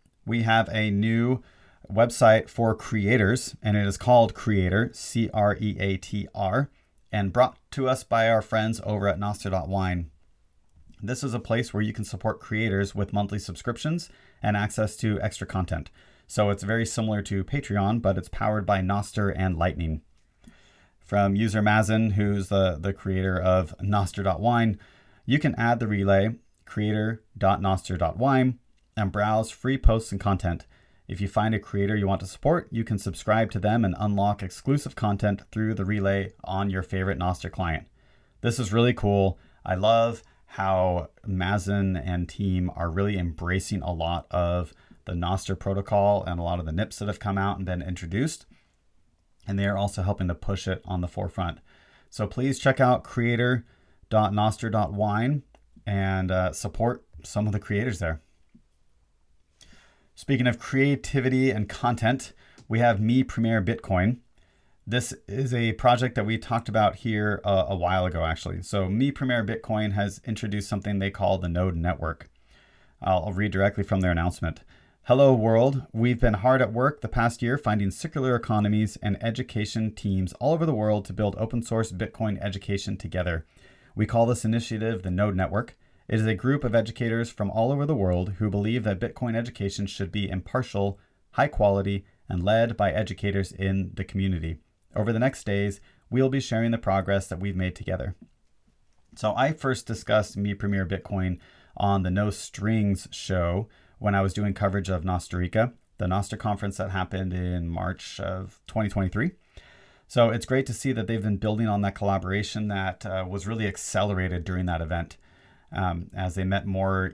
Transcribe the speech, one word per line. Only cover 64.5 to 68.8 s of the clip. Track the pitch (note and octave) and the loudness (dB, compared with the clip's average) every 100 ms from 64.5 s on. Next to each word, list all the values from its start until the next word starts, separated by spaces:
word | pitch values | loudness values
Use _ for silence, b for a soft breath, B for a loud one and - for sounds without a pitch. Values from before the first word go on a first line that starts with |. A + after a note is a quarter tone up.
| _ _ _ - | _ _ _ -4
This | A#2+ - - - | -2 -2 -8 -8
is | A2 C3+ | -4 -2
a | B2 A2+ | 0 0
project | A2 B2+ A#2+ B2+ A#2+ | 4 4 4 2 0
that | G#2 | -2
we | A2+ | -2
talked | - A#2 A#2 | -2 -4 0
about | G#2+ G2+ F#2+ | 4 4 2
here, | A2+ G#2+ G#2 G2+ G2+ | -2 0 0 0 2
uh, | F#2+ F2+ | 2 2
a | F#2 | 0
while | F2 F#2 | 0 0
ago, | F#2 E2+ D#2+ | 0 0 -2
actually. | E2 F2+ F2+ | -2 -6 -8
So | F#2 G2+ | -4 -2